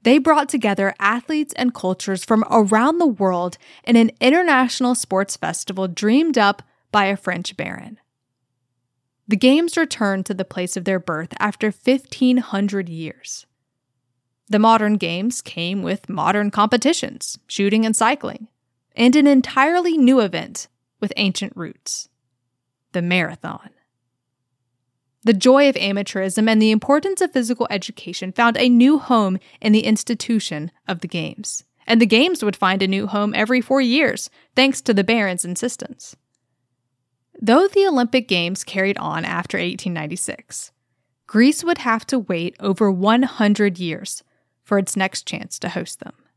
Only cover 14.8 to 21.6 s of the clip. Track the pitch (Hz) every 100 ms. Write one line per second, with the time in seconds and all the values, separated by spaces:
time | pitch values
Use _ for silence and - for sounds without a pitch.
14.8 | 214 214 165 170 214 - - - 170 196
15.8 | 175 196 - 175 175 208 208 - 220 240
16.8 | 277 339 - - - - _ - 202 220
17.8 | 220 220 226 285 - - 220 _ _ _
18.8 | _ - 240 285 285 269 - - 285 349
19.8 | 349 320 247 262 202 170 - - - _
20.8 | _ _ 208 - 196 180 196 -